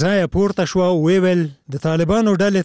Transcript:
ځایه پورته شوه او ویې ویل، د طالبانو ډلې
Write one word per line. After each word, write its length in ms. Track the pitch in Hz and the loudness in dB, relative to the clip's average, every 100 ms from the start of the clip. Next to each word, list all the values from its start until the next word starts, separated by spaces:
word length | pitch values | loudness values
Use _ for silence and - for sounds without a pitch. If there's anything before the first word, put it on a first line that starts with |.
ځایه 280 | 170 202 170 | 0 0 0
پورته 320 | 175 202 196 170 | 0 -2 -2 -2
شوه 140 | 185 180 | 0 0
او 80 | 170 | 0
ویې 240 | 156 190 | 2 2
ویل، 180 | 185 175 156 139 - | 2 0 -2 -8 -14
د 80 | 135 160 | -6 -2
طالبانو 480 | 160 170 220 214 185 | -2 0 0 2 2
ډلې 260 | 202 190 | 0 0